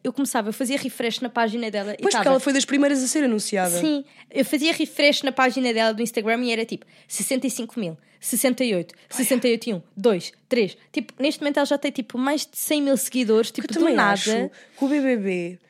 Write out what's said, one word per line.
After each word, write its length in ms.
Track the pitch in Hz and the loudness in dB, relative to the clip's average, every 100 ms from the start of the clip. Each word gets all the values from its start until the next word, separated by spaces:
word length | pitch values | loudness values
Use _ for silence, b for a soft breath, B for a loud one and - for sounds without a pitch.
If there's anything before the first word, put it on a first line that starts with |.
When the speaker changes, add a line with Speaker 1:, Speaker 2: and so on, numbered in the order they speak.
Speaker 1:
eu 80 | 254 | -6
começava, 380 | 277 269 240 214 | -2 -2 0 -2
eu 40 | |
fazia 240 | 214 254 277 | -4 -2 -2
refresh 420 | 262 - 233 - | -4 -4 -4 -4
na 80 | 254 | -4
página 400 | 240 226 233 220 | 0 0 -2 -4
dela 240 | 202 202 | -4 -6
e 40 | - | -2
Speaker 2:
Pois, 120 | 285 | 0
porque 40 | 359 | 2
Speaker 1:
tava 120 | 277 | 4
Speaker 2:
ela 80 | 262 | 4
foi 120 | 277 | 4
das 140 | 269 - | 0 2
primeiras 380 | 277 285 277 | 2 4 2
a 40 | 254 | 0
ser 160 | 311 | 0
anunciada. 560 | 262 214 - 196 180 175 | 2 0 0 0 0 0
Speaker 1:
Sim, 240 | 311 285 - B B | 0 0 -4 B B
eu 120 | 262 | -2
fazia 300 | - 294 320 | 0 2 0
refresh 480 | 330 294 - 285 - | 0 -2 2 2 4
na 100 | 269 | 0
página 400 | 262 254 262 247 | 2 2 2 0
dela 220 | 226 226 | 2 0
do 80 | 220 | 0
Instagram 420 | 233 233 214 240 | -2 -2 0 0
e 80 | 247 | 0
era 140 | 226 226 | -2 -4
tipo, 180 | 180 - b b | -8 -12 b b
sessenta 380 | - - 262 262 | -6 -2 -2 -2
e 40 | |
cinco 280 | - 226 240 | -4 -8 -6
mil, 160 | 175 160 b b | -8 -8 b b
sessenta 440 | - 226 262 247 240 | -6 0 0 2 0
e 80 | |
oito, 220 | 180 165 - b | 0 -4 -14 b
Speaker 2:
Ai. 40 | - | -4
Speaker 1:
sessenta 320 | 240 247 247 | 0 2 2
e 40 | |
oito 160 | 226 240 | 0 -2
e 40 | 180 | -8
um, 60 | - 196 | -8 0
dois, 380 | 226 180 - _ - | 2 2 -4 _ -2
três. 260 | 233 185 - b | 0 0 -4 b
Tipo, 220 | 302 214 - | -8 -8 -2
neste 180 | 294 - | -2 0
momento 180 | 294 285 | -2 0
ela 100 | 285 | 0
já 100 | 285 | 0
tem, 140 | 285 | -2
tipo, 260 | 269 214 240 | -6 -8 -4
mais 240 | 269 302 - | -2 -2 -4
de 100 | - | -8
cem 240 | - 302 | -2 0
mil 160 | 277 262 | 2 0
seguidores, 540 | - 254 220 220 226 | 0 -2 2 2 2
Speaker 2:
Que 100 | - | -4
Speaker 1:
tipo, 100 | - | -6
Speaker 2:
eu 80 | 269 | 0
também 140 | 330 | 2
Speaker 1:
do 40 | 240 | 4
nada. 160 | 202 | 4
Speaker 2:
acho 360 | 196 214 226 254 B B - | 2 0 0 -2 B B -4
que 80 | |
o 40 | 269 | 0
B 120 | 294 | 2
B 160 | 269 233 | 2 0
B, 420 | 196 180 170 180 | 0 -4 -6 -10